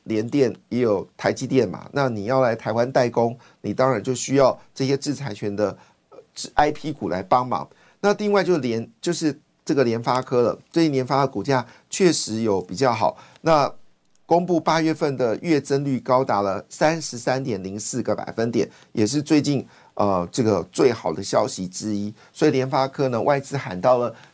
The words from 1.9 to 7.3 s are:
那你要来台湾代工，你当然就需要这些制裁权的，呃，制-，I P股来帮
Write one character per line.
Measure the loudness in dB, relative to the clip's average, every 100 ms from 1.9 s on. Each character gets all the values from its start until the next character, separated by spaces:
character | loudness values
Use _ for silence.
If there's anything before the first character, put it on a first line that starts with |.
那 | -2 -2
你 | -2 -2
要 | 2
来 | 2 0
台 | -2
湾 | -2 0
代 | 2 0
工， | 2 0 -2 -14 _
你 | -6 0
当 | 0
然 | 0
就 | -2 -6
需 | 0 4
要 | 4 2 -6
这 | -4 -2
些 | -2
制 | -2
裁 | -6 -8
权 | -6 -6 -2
的， | -2 -2 -14 _ _
呃， | -20 -18
制 | -12 -4 0
-，I | 0
P | 0 -8
股 | -6 -6
来 | -6
帮 | 0